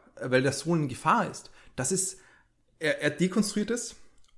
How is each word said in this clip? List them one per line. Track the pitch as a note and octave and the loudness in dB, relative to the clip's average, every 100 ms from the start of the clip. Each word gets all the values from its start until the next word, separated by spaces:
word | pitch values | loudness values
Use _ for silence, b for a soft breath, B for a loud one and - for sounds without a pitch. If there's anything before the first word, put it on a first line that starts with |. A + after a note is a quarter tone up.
| - - | -20 -10
weil | B2+ B2+ | 2 4
der | C3+ | 4
Sohn | - D#3+ E3+ | 0 0 0
in | C#3+ | 0
Gefahr | A2+ D#3 A3 F3+ | -2 2 2 2
ist, | - - b b | -6 -18 b b
das | - - | -6 -2
ist, | F#3 - - b b b _ _ - | 0 -2 -6 b b b _ _ -4
er, | D#3 C#3+ | -2 0
er | D3 | 0
dekonstruiert | - F#3 G#3+ G3+ G#3+ G#3 | 0 0 2 0 0 -2
es | A#3+ - - - _ - | -4 -6 -12 -20 _ -20